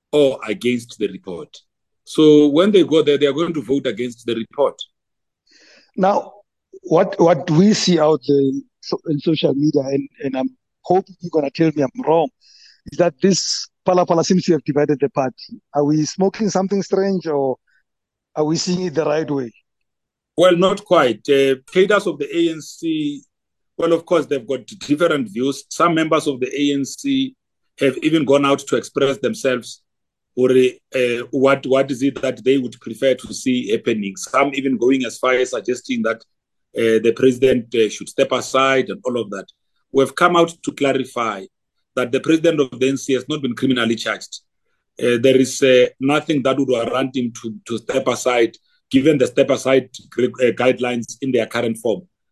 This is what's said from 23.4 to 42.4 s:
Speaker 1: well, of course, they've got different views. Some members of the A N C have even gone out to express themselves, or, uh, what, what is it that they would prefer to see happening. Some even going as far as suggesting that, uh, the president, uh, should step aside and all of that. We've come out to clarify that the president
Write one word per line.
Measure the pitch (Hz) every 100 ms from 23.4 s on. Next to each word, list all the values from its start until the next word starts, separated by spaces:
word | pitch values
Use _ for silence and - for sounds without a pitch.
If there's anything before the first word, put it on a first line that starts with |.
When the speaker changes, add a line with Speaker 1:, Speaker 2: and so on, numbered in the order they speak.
| _ _ _ -
Speaker 1:
well, | 165
of | 165 -
course, | 170
they've | 135 135 131
got | 127 -
different | 101 - 147 170 147 110
views. | 107 135 135 -
Some | - 170
members | 160 160 156 151
of | 127
the | 127
A | 135 143
N | 139 131
C | - 139 135 131 - _ _ _ -
have | 139 127
even | 151 160
gone | 131 143 139
out | 139
to | - 120
express | - 139 139 135
themselves, | 120 113 135 123 - - _ _ _ _ _
or, | 123 127
uh, | 127 127 - _ 131 123 120 120
what, | 139 135 135 131
what | 131 135
is | 120
it | 139 135
that | 131 110
they | 120 139
would | 123 -
prefer | 117 113 135
to | 123 -
see | 101 135 123 98
happening. | 113 - 107 98 95
Some | - 135 139
even | 135 135 120
going | 120 135
as | 117 -
far | 127
as | 127 127
suggesting | 117 107 123 - 120
that, | 110 113 _ _ _ _ _
uh, | - 113 110
the | 113
president, | - 131 120 131 123 113
uh, | 117 104
should | - -
step | - -
aside | 123 - 131 135 131 123
and | 98
all | 127 120
of | 104
that. | 98 - _ _ _ _
We've | 135 135
come | - 175 170
out | 170 -
to | -
clarify | - 139 131 127 120 113 98 95 _ _ _ _ 127
that | 123
the | 131
president | 160 160